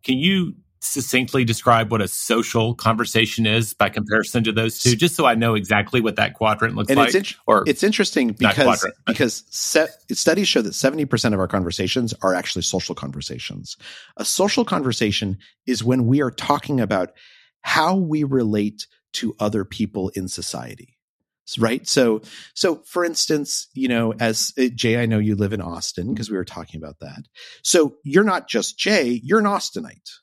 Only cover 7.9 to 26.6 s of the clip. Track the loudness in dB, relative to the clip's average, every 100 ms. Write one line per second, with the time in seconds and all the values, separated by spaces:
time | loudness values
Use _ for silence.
7.9 | 2 0 2 0 2 2 4 4 2 -2
8.9 | -8 -6 0 0 -2 -12 -8 0 2 2
9.9 | -4 _ 0 2 2 2 2 0 0 0
10.9 | 0 -2 0 2 0 0 0 -2 -2 -2
11.9 | 0 -2 0 0 0 -4 -6 -2 -4 -4
12.9 | -8 -8 -10 -10 -12 -12 -14 -14 -16 -18
13.9 | -20 -20 -10 -6 0 2 2 0 0 -2
14.9 | 0 0 0 -2 -6 -10 _ -4 -2 2
15.9 | 2 4 2 2 -4 0 0 0 -2 0
16.9 | 0 -2 _ -20 _ _ _ -2 0 2
17.9 | 2 0 0 0 2 2 0 -2 -4 -18
18.9 | _ _ -6 -6 -2 -2 -2 -4 -4 -4
19.9 | -4 -6 -6 -10 -10 -10 -10 -12 -16 -20
20.9 | _ _ _ _ _ -14 0 0 0 0
21.9 | 2 4 2 -4 -20 -18 -2 -2 -2 -6
22.9 | -4 -2 -2 -2 -2 -2 -8 -8 -4 -2
23.9 | 0 0 0 -2 0 -4 0 -2 0 0
24.9 | 0 2 2 2 0 -2 -2 -8 -8 -10
25.9 | -8 -6 -6 -4 -6 -6 -10